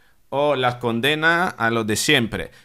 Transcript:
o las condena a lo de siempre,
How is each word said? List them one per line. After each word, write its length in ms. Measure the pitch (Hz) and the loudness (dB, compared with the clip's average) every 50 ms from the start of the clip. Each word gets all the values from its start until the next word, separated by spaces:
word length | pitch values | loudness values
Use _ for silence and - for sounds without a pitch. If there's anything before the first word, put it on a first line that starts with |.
| _ _ _ _ _ - | _ _ _ _ _ -6
o 240 | 135 139 147 147 143 | -2 0 0 0 2
las 200 | 131 127 123 123 | 2 0 -2 -2
condena 720 | 123 123 117 113 117 113 143 151 156 156 165 170 170 180 - | -2 -2 -2 -2 0 0 0 0 2 2 2 2 2 0 -2
a 220 | - - 113 113 | -2 -2 -2 0
lo 140 | 117 113 110 | 0 0 0
de 120 | 107 107 | 0 -2
siempre, 560 | - - - 151 135 113 98 101 92 76 - - - | 0 2 2 2 2 2 0 -4 -8 -8 -10 -14 -20